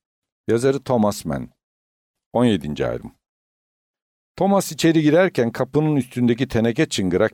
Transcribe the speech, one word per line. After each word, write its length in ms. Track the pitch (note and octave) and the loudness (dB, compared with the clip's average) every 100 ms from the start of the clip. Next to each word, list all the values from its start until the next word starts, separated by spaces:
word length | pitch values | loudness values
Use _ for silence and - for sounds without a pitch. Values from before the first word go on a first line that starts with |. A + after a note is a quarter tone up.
| _ _ _ _ - | _ _ _ _ -4
Yazarı 360 | A#2 C3 C#3 | 0 0 -2
Thomas 420 | - B2 G#2 G2+ E2 | -2 0 0 -2 -6
Mann. 240 | C#2 A#1+ _ _ _ _ _ _ _ _ | -8 -10 _ _ _ _ _ _ _ _
On 120 | A2+ B2 | 0 0
yedinci 420 | G2 D2 C#2+ B1 | 0 -4 -6 -4
ayrım. 240 | A#1+ - - _ _ _ _ _ _ _ _ _ _ _ - | -6 -12 -20 _ _ _ _ _ _ _ _ _ _ _ -4
Thomas 360 | F#3+ G3 - | 0 2 0
içeri 300 | D#3 E3 D#3+ | -2 2 2
girerken 500 | D3+ D#3+ F#3 - A#2 | 4 4 2 0 -2
kapının 440 | - B2+ D3 D#3 D3 | -2 -2 0 0 0
üstündeki 520 | - B2 A#2+ A#2 C3 | -2 -2 0 0 -2
teneke 380 | A#2 A#2 A#2 D#3+ | 0 0 0 -2
çıngırak 460 | - F#2+ F2+ G#2 | -2 -2 0 0